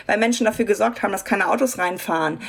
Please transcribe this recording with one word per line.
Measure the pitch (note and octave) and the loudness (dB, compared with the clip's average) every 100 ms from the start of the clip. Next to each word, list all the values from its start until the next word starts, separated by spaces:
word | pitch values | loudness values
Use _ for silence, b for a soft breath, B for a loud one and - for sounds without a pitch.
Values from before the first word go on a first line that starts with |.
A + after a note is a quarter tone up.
| - | -2
weil | G#3 | 2
Menschen | A#3 A#3+ A3 | 2 2 0
dafür | G#3+ A3+ | 2 0
gesorgt | G#3 A3+ - | 2 0 0
haben, | G3 | -2
dass | F#3+ - | -4 -2
keine | G3+ F3+ | 0 2
Autos | A3+ B3+ G#3 | 2 0 0
reinfahren. | F3+ F#3 - E3 D#3 D#3 | -2 -2 -2 0 0 -4